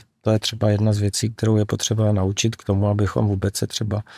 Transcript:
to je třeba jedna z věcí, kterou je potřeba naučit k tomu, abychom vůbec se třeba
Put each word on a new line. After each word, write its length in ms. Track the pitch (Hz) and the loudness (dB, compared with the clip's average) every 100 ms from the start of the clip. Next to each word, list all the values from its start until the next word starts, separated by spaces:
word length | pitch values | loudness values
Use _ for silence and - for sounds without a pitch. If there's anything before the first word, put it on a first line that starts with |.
| - _ | -6 _
to 100 | 113 | 0
je 80 | 107 | 0
třeba 320 | - 113 107 | -2 -2 0
jedna 220 | 104 110 | 2 2
z 60 | 104 | 2
věcí, 320 | 101 - 110 | 0 -2 -4
kterou 260 | 113 110 107 | -2 2 2
je 80 | |
potřeba 480 | 104 110 - 110 107 | 2 -2 -2 0 2
naučit 440 | 101 95 98 113 - | 2 0 0 -2 -2
k 80 | |
tomu, 220 | - 98 104 | -2 0 2
abychom 400 | 104 98 123 107 | 2 0 0 0
vůbec 300 | 98 101 - | 0 -2 -4
se 100 | 107 | -6
třeba 360 | - 107 101 - | -4 -4 -4 -6